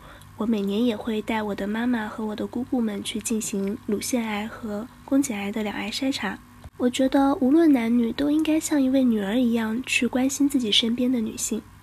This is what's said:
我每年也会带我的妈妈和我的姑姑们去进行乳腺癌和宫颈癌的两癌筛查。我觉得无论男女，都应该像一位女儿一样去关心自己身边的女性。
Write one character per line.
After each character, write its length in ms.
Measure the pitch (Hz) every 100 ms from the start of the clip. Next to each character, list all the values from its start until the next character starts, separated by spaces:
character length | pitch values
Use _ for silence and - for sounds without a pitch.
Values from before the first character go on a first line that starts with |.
| - - - -
我 80 | 220
每 160 | 214
年 240 | 196 202 247
也 100 | 214
会 260 | - 214
带 220 | 208 226
我 100 | 214
的 140 | 196 202
妈 180 | 220 247
妈 220 | 233 214
和 180 | - 214
我 80 |
的 140 | 214 202
姑 160 | 240
姑 160 | 254 254
们 240 | 220 202
去 160 | 202 214
进 220 | - 220
行 360 | - 196 196 220 -
乳 140 | 208
腺 240 | - 247
癌 240 | 220 208 220
和 400 | - 220 208 247 -
宫 180 | - 277
颈 140 | 269 202
癌 160 | 202
的 100 | 220
两 140 | 214 202
癌 160 | 202
筛 180 | - 269
查。 300 | 277 190 - - - - -
我 120 | 247
觉 200 | 247 262
得 260 | 277 277 277
无 160 | 254
论 220 | 320 330
男 240 | 262 226 240
女， 160 | 226
都 180 | - 285
应 100 | 302
该 160 | 311 311
像 240 | - 294
一 60 | 262
位 160 | 269
女 160 | 254 220
儿 180 | 196 240
一 160 | 233
样 280 | 233 220 226 -
去 220 | - 233
关 220 | 247 262
心 180 | - 285
自 100 | 269
己 140 | 220
身 240 | - 226 240
边 160 | 247
的 80 | 247
女 160 | 220 -
性。 260 | - 214 - -